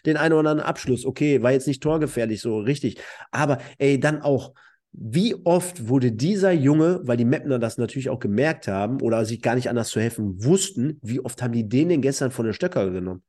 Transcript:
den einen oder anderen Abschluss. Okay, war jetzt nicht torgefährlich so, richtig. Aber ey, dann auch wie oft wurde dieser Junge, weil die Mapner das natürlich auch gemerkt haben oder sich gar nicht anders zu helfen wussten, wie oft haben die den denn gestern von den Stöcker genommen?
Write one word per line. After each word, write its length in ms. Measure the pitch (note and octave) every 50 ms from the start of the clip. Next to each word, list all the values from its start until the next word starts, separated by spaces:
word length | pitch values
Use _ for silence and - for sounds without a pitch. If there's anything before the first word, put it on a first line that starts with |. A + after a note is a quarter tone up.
| -
den 120 | D#3+ D#3
einen 160 | D3 D3+ D#3+ D#3+
oder 160 | D#3 D#3 D3+
anderen 160 | D#3 D3+ -
Abschluss. 380 | - - - - C3 B2 - -
Okay, 360 | - - - D3 C#3 C#3 A2+
war 100 | A2+ B2
jetzt 160 | C#3 C3+ -
nicht 160 | D3 C3+ - -
torgefährlich 580 | D3+ D#3+ D#3+ D3+ C3 - B2 A2+ A2 A2 G2
so, 180 | - A#2 G#2+ G#2+
richtig. 400 | G#2 B2 D3 - - A2+ - - - - - - - -
Aber 280 | - B2 D3+ D3 C3+ B2+ - - -
ey, 220 | - C#3 C#3 C#3 B2+
dann 220 | C3 D3 D3+ D3
auch 320 | - D3 C#3 A#2 - - - _ - _ _ _ _ _
wie 440 | - - A#2 A2 A2+ E3+ G#3 A#3+ - - -
oft 420 | E3+ F3 F3+ F3+ F3+ - - A2+
wurde 240 | A2 C3 C#3 B2 B2
dieser 400 | A2 G#2+ C3+ F3+ G#3+ F#3+ F#3+ F#3+
Junge, 500 | F3+ D#3 C3 C#3 D3+ D#3 D#3+ E3+ F#3 F3 D3
weil 140 | B2 A#2+
die 80 | A#2 A#2
Mapner 340 | A#2+ D3 D3 - D3 C3 A#2
das 180 | A#2 A2+ -
natürlich 320 | - A#2+ - - C3+ B2+ B2+
auch 100 | B2+ B2
gemerkt 480 | - G#2 G2+ A#2 C#3+ D#3+ D#3 - -
haben 340 | A2 F#2+ G2 G2+ A2 C3+ -
oder 220 | - A2+ A2+ A2+ A2
sich 180 | A2 A#2+ A2
gar 140 | - A#2+ A#2+
nicht 140 | B2+ B2+ -
anders 200 | A#2+ A#2 A2+ -
zu 100 | - A2
helfen 440 | A2 A#2 - - G#2+ G2+ F2+ F#2+ G#2+
wussten, 560 | C#3 F#3 F#3+ - - - - B2 D#3 D3+ - -
wie 160 | G#2+ A#2+ B2+
oft 220 | - A#2+ - -
haben 120 | B2+ A#2+ A#2
die 160 | A#2 A2 G2+
den 200 | A#2+ C3 D#3+ F3
denn 120 | F3 C#3+
gestern 300 | A#2+ C3+ C3+ - C#3 B2
von 140 | B2+ - A2+
den 80 | A2 G2+
Stöcker 360 | - F3+ F3+ - B2 G2 F#2+
genommen? 340 | F#2 F#2 F2+ F#2 F#2 - -